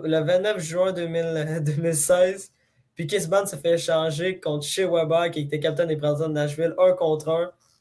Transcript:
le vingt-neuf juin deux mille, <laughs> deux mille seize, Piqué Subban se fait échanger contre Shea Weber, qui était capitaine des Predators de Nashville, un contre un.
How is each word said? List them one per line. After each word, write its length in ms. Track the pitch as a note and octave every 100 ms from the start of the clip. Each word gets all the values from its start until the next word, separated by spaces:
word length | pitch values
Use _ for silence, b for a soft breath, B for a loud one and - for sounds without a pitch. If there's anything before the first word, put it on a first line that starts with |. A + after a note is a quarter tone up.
le 160 | D#3+ D#3+ D#3
vingt-neuf 340 | F3+ G3+ G#3
juin 320 | D#3 E3+ F#3+
deux 140 | F3 E3+
mille, 540 | E3 E3 D#3+ D3+ D#3+
<laughs> 40 | D3
deux 160 | D3
mille 120 | E3 D#3
seize, 560 | - F3+ F#3 F#3+ - _ _ _ _ -
Piqué 240 | D#3+ G3+
Subban 260 | D#3+ G3 G3
se 100 | C#3+
fait 180 | E3+
échanger 680 | E3+ E3+ D#3+ D#3+ D3 F#3 F#3
contre 260 | D#3+ D3 C#3+
Shea 220 | - F#3
Weber, 440 | E3+ D#3+ E3 E3+
qui 100 | E3+
était 180 | C#3+ D#3
capitaine 280 | D#3+ D#3 E3+
des 100 | D3+
Predators 320 | D3 D3 D#3+
de 40 |
Nashville, 400 | D3+ D3 D3 E3 -
un 160 | F#3
contre 360 | F3+ E3 D#3 D#3
un. 220 | E3 F3+ - _ _